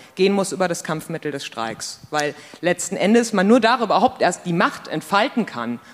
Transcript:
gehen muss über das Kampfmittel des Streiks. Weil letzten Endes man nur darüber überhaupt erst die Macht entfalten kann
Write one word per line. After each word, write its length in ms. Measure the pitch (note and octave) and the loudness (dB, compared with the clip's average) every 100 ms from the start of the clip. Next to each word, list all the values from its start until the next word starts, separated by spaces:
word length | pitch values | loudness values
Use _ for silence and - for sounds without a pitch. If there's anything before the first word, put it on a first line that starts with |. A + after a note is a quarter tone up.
| - - | -12 0
gehen 180 | F#3+ | 2
muss 180 | G3+ F#3 | 2 0
über 160 | D3+ F3+ | -2 -2
das 160 | E3+ | -2
Kampfmittel 480 | - D#3 - D#3 D3+ | -4 -6 -6 -8 -8
des 140 | C#3 - | -8 -10
Streiks. 560 | - A2+ G#2+ - - - | -8 -8 -8 -12 -14 -6
Weil 260 | D3+ D3 - - - | -2 -2 -6 -16 -4
letzten 380 | E3+ F3 - G3 | -2 -2 -4 -2
Endes 340 | F#3 A#3 A#3 | 4 4 4
man 160 | G3 G3 | 2 6
nur 140 | B3 | 6
darüber 240 | A3 B3 G#3+ | 6 2 2
überhaupt 360 | E3+ A#3 - | 2 2 2
erst 240 | F3 F3+ F3+ | 0 0 -2
die 60 | |
Macht 380 | E3+ B3+ - - | 0 0 -2 -8
entfalten 560 | D#3 - G3 C4+ - G3 | -8 -2 0 0 -2 -6
kann 340 | A#2+ A#2 A#2+ - | -6 -8 -8 -12